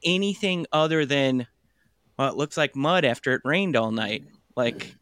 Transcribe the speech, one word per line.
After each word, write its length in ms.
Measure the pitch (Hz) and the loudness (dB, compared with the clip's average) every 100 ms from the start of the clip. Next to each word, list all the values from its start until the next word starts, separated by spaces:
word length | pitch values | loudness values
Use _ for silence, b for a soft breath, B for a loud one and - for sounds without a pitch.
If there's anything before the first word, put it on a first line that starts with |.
anything 640 | 170 185 202 190 196 180 - | 0 0 0 -2 -2 -2 -2
other 320 | 156 156 160 143 | 0 2 2 2
than, 420 | 143 135 127 120 _ _ _ _ _ _ - | 2 2 0 -4 _ _ _ _ _ _ -4
"Well, 80 | 135 | -4
it 60 | - | -2
looks 220 | 147 - | -4 -2
like 180 | 143 135 | -2 0
mud 300 | 147 185 139 | 2 4 2
after 280 | 117 131 | 2 0
it 80 | 127 131 | 0 0
rained 320 | 170 190 123 | 0 2 0
all 140 | 110 | 0
night." 340 | 113 107 107 - _ _ - | -2 -4 -6 -10 _ _ -2
Like, 360 | 120 - - - | -2 -2 -10 -16